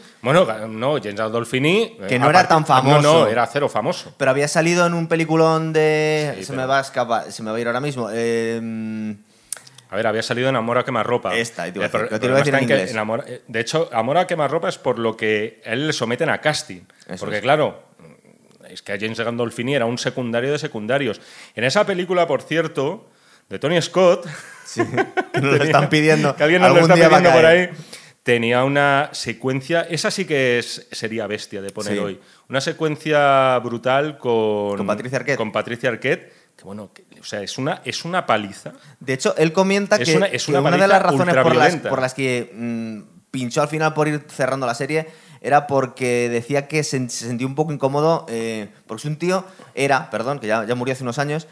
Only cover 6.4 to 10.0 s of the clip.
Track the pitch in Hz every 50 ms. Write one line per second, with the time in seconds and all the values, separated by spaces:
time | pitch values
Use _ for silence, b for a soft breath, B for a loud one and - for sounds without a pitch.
6.4 | 95 - 135 131 131 131 139 139 131 - - 127 123 117 113 104 71 98 - -
7.4 | 110 107 110 117 117 117 117 127 143 147 135 123 113 101 110 117 117 117 117 113
8.4 | 113 113 117 113 113 113 113 110 110 110 110 110 107 107 104 104 - B B B
9.4 | B B B B B B B B B B 92 104